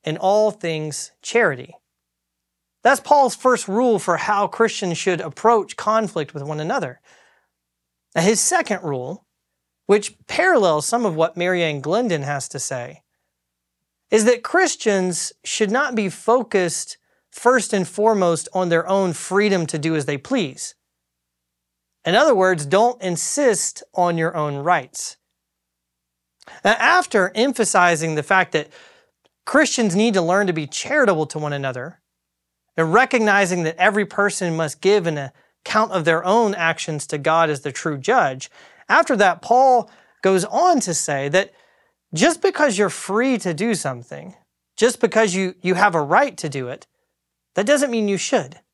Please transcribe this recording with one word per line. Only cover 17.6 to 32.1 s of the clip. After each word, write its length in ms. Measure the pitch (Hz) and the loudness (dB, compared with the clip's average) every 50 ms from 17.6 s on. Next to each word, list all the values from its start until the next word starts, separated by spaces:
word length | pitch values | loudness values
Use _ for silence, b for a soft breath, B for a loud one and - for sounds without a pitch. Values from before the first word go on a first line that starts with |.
| - - | 0 0
and 160 | - 196 180 | -2 -2 -2
foremost 600 | - - 208 208 226 220 202 185 175 165 151 - - - | -4 -4 0 0 2 2 2 2 0 0 -2 -6 -6 -4
on 140 | 185 185 | -4 0
their 180 | 175 170 165 165 | 2 0 0 0
own 280 | 180 190 196 190 180 160 | 0 0 0 0 -2 -4
freedom 520 | - - - 190 202 208 208 196 180 165 | -6 -8 -2 0 0 2 2 0 0 -2
to 120 | - - 156 | -4 -6 -4
do 160 | 143 165 160 | -4 -2 -2
as 100 | 156 139 | -2 -4
they 120 | 147 143 | -4 -6
please. 580 | 135 - - 262 254 180 131 139 - - - _ _ _ _ _ _ _ _ _ _ _ _ _ _ _ _ _ _ _ _ _ _ _ _ _ _ _ | -8 -6 -4 -2 -2 -2 -4 -8 -12 -16 -16 _ _ _ _ _ _ _ _ _ _ _ _ _ _ _ _ _ _ _ _ _ _ _ _ _ _ _
In 120 | 165 180 | 0 2
other 200 | 233 302 320 247 | 4 4 4 4
words, 300 | 190 185 185 185 156 147 | 4 2 2 2 0 -2
don't 360 | 143 185 196 226 240 247 233 | 0 2 2 2 2 0 -4
insist 800 | 196 185 175 160 - - - 294 294 247 208 170 - - - - - _ _ | -6 -6 -4 -4 -6 -6 -2 0 2 2 2 0 -4 -8 -10 -12 -20 _ _
on 240 | 185 175 175 170 | -2 0 0 0
your 180 | 165 160 170 180 | 0 -2 -2 -2
own 220 | 165 151 147 143 | -4 -4 -4 -4
rights. 600 | 139 139 170 180 156 127 - - - - - - _ _ _ _ _ _ _ _ _ _ _ _ _ _ _ _ _ _ _ _ _ _ _ _ _ B B B B B | -4 0 0 0 0 -2 -8 -14 -14 -14 -14 -14 _ _ _ _ _ _ _ _ _ _ _ _ _ _ _ _ _ _ _ _ _ _ _ _ _ B B B B B
Now, 60 | 196 | 0
after 600 | 226 - 233 285 339 370 359 - - 208 185 190 - | 2 2 2 4 4 2 2 2 0 0 0 0 0
emphasizing 800 | 214 240 277 254 - 220 - - 196 180 175 170 151 160 160 156 | 0 0 0 0 -2 -2 2 4 4 4 4 2 0 -2 -4 -4
the 80 | 151 147 | -4 0
fact 280 | - 196 185 180 - - | 2 2 2 2 0 -2
that 160 | 151 147 b b b b b b b b b b _ _ _ _ _ _ | -4 -4 b b b b b b b b b b _ _ _ _ _ _
Christians 500 | - - 285 302 226 - - 233 202 165 | 0 2 2 2 2 0 0 0 0 2
need 200 | 202 220 233 196 | 2 2 2 2
to 60 | 190 | 0
learn 260 | 170 165 180 196 208 | 0 2 0 0 0
to 40 | 185 | 0
be 140 | 165 160 151 | -2 -4 -8
charitable 600 | 131 - - - - 269 302 262 208 180 156 156 | -8 -10 -10 -6 -2 0 2 2 2 2 0 -2
to 120 | 147 - 156 | -4 -6 -8
one 140 | 151 147 143 | -6 -6 -6
another, 480 | 143 135 135 123 123 123 165 190 _ _ _ | -6 -6 -6 -6 -8 -12 -14 -16 _ _ _